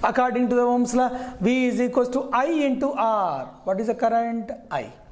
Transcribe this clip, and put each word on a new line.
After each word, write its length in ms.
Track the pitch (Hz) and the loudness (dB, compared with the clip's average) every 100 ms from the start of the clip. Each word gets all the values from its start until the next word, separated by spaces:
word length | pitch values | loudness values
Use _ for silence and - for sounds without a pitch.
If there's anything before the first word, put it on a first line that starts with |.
according 440 | 220 233 254 240 247 | 0 2 0 2 2
to 40 | |
the 80 | 247 | 2
Ohm's 320 | 240 247 247 | 2 2 2
law, 160 | 247 254 254 - - | 2 0 -2 -10 -2
V 260 | 196 254 254 | 0 2 2
is 140 | 208 | 2
equals 280 | 247 247 247 | 0 2 0
to 200 | 254 262 | -2 0
I 140 | 233 277 | 0 2
into 460 | 320 285 262 269 | 2 2 0 -2
R. 540 | - 226 214 180 139 127 - | 0 0 2 0 -2 -8 -10
What 160 | - 190 | -4 -2
is 80 | 220 | -2
the 60 | |
current? 560 | 220 226 226 233 233 202 - - | 0 2 2 0 -4 -8 -12 -8
I. 220 | 147 107 - - | -8 -8 -14 -20